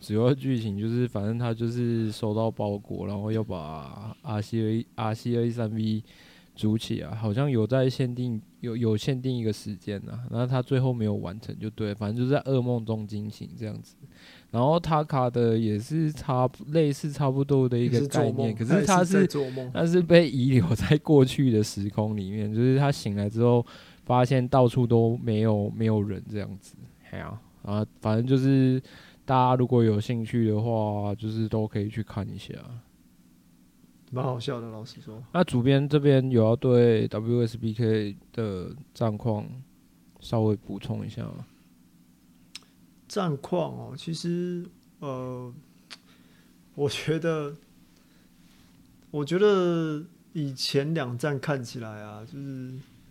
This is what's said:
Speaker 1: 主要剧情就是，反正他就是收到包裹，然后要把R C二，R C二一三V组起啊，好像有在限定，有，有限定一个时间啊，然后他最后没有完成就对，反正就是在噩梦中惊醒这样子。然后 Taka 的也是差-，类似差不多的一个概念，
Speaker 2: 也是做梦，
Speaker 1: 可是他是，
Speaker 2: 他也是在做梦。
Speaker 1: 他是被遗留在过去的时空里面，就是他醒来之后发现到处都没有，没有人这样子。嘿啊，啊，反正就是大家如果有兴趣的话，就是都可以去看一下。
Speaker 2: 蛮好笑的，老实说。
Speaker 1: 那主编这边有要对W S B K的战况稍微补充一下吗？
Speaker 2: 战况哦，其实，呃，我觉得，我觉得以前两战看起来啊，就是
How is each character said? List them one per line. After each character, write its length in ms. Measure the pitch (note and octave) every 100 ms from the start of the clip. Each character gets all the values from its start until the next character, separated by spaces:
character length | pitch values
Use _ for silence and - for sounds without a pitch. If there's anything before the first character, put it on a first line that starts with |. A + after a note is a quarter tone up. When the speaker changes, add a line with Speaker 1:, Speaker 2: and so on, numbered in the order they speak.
Speaker 1:
主 140 | -
要 180 | G#2+ B2
剧 260 | C#3 C3+ B2
情 200 | A2 G2
就 100 | A2+
是， 180 | A#2+ A#2+
反 160 | G#2+ G#2
正 120 | A#2
他 140 | A#2+
就 160 | A2+ A#2
是 420 | A#2+ A#2 A#2 A2
收 240 | - A2
到 160 | G#2+ A2+
包 280 | - G#2 G2+
裹， 280 | - F#2+ F#2
然 80 |
后 160 | G#2 G#2+
要 140 | A2
把 720 | G#2+ F2 D2+ D#2 C#2 D#2+ A2 -
R 180 | - G#2+
C 460 | G#2 A2+ G#2+ A2 - -
二 140 | A2
，R 40 |
C 220 | A2 A#2+ A#2
二 80 |
一 60 | A#2+
三 200 | A#2 A2
V 280 | A2 A2 A2 - - - - _
组 240 | - G#2+ A2+
起 240 | - A2+
啊， 120 | D#2
好 180 | G#2+ A2
像 180 | G#2+ C#3+
有 160 | A#2 G#2+
在 220 | C3+ C3
限 240 | B2+ B2+
定， 260 | B2 B2 A2 - _
有， 140 | A#2+
有 220 | A#2 A2+ G#2+
限 240 | D3 C3
定 160 | C3 B2
一 80 |
个 80 | A2
时 240 | G#2 G#2 F#2+
间 220 | - G2 A2
啊， 160 | A2+ A#2+
然 100 | A#2
后 60 | B2
他 160 | C3
最 180 | B2 C3
后 140 | C3
没 100 | A#2+
有 100 | G#2+
完 240 | G2+ F#2 G#2+
成 180 | - G2+
就 100 | A2
对， 240 | A2+ G#2
反 140 | G2+ G#2
正 80 | A#2
就 80 |
是 60 | B2+
在 100 | C#3+ C3+
噩 100 | C3+
梦 240 | B2 A#2+ A2
中 200 | A2 G#2
惊 240 | G#2 G#2+
醒 200 | - -
这 120 | A2+ G#2+
样 160 | A2
子。 120 | - _ - - - - _
然 120 | A#2
后 180 | C3+ E3+
Taka 500 | D#3+ D#3 D3+ C#3 B2
的 280 | B2 A#2 A2+
也 200 | A2 G#2
是 320 | A#2+ D#3+ D3+
差-， 380 | D3+ - B2+ B2+ - D3
类 220 | D#3+ D3
似 220 | C#3 D#3
差 180 | C#3 C#3
不 140 | C3+
多 240 | C#3+ C3+ B2+
的 100 | A#2+
一 100 | B2
个 120 | A#2+ C#3
概 220 | C3 A#2
念， 180 | A#2 A#2
Speaker 2:
也 80 | A2
是 80 |
做 80 | A2+
梦， 80 | F#3+
Speaker 1:
可 0 |
是 60 | F3
他 180 | F3+
是， 80 | F3+
Speaker 2:
他 80 | G3
也 0 |
是 0 |
在 60 | F3+
做 240 | D3 C3
梦。 200 | C3 B2+
Speaker 1:
他 140 | B2+ E3
是 140 | F3
被 280 | E3 E3+ D3+
遗 240 | C3+ C3
留 220 | B2+ E2+
在 220 | G#2 F2+ D3+
过 240 | - D3
去 280 | C3 - C3
的 120 | G#2+
时 260 | G#2+ G#2 G2+
空 260 | A2 G#2+ G#2+
里 140 | F#2+
面， 220 | G#2+ G#2
就 80 | A2
是 180 | B2+ C3+
他 120 | C#3+
醒 240 | - A2
来 140 | G2+ G#2
之 140 | A2+
后 220 | A#2+ A#2+ - - - - -
发 180 | B2
现 220 | B2 C3 B2
到 180 | C3+ A#2+
处 200 | C3 A#2
都 320 | A#2 A2+ B2
没 240 | A#2+ G#2+
有， 280 | A2 G#2 G#2 G#2+
没 80 |
有 180 | A2 G#2+
人 200 | G2+ F#2+ G#2+
这 80 | G#2
样 200 | G2+ F#2+
子。 160 | - - A#2+ - -
嘿 60 | F#2+
啊， 220 | D#2+ A2 - _
啊， 220 | - G#2 G#2+ -
反 160 | A2 A2
正 80 |
就 120 | B2+ C3
是 440 | C3+ C3+ C3 C3 - - - -
大 100 | -
家 200 | C3 B2+ B2+
如 100 | B2+
果 160 | A#2+
有 180 | A2+ G#2
兴 240 | G#2 A#2
趣 240 | A2 A#2+ A2
的 120 | G#2+
话， 520 | A#2 A2+ G#2+ G#2 G2+
就 140 | G2+ A2
是 200 | A2 A2
都 180 | A2 G#2+
可 140 | G#2+
以 80 | G#2
去 160 | A2
看 240 | - G#2 G#2
一 100 | G2
下。 160 | - - - A#2 - _ _ _ _ _ _ _ _ _ _ _ -
Speaker 2:
蛮 140 | B2+
好 160 | C3 B2
笑 200 | C#3+ B2
的， 80 | A#2
老 140 | A2
实 160 | A2 -
说。 220 | - G#2+ C3
Speaker 1:
那 100 | -
主 180 | - B2
编 260 | B2+ C#3 C#3+
这 100 | D3
边 300 | C#3+ C3+ C3
有 140 | A#2+
要 120 | A2 A#2
对 500 | C3 A#2+ A#2+ A2 A2+
W 380 | G#2+ A2+ A#2+ A2+
S 100 | A2+
B 160 | A2+
K 440 | G#2+ A2 A2 G#2 G2+ -
的 420 | A#2 A2 F#2 F2 C#3+ -
战 240 | - A2+ G#2
况 320 | A#2 G#2+ G#2+ B2+ - _ _ _ _ -
稍 220 | - A2+
微 160 | G#2+ G#2
补 220 | - G2+
充 260 | - A2 G#2
一 20 |
下 140 | A2
吗？ 240 | - - - - _ _ _ _ _ _ _ _ _ - _ _ _ _ -
Speaker 2:
战 300 | G#3 F3 C#3
况 340 | - F3+ D3
哦， 220 | B2 A2+ C3+
其 160 | E3+
实， 540 | D#3+ E3+ F3 F3+ F3 F3 - _ _
呃， 540 | C#3+ B2+ B2+ B2+ B2 D3 - _ - - _ - - - _ _ _
我 140 | C#3 C#3+
觉 320 | - - D#3+
得， 340 | E3 D#3 C#3+ D3+ _ _ _ _ _ _ _ _ _ _ _ _ _ _ _
我 120 | D3
觉 140 | C#3+ F3+
得 640 | G#3 G3 F3 E3+ D#3+ D3+ F3 - _
以 200 | E3+ C#3
前 400 | C3 - C#3 D3
两 240 | E3 B2 A#2+
战 220 | D3+ C3+
看 240 | D3+ C3+
起 160 | A#2+ B2
来 240 | A2 G#2+
啊， 220 | G#2+ G#2+
就 120 | A#2+ C#3+
是 360 | C#3 C3 B2+ C3 - - -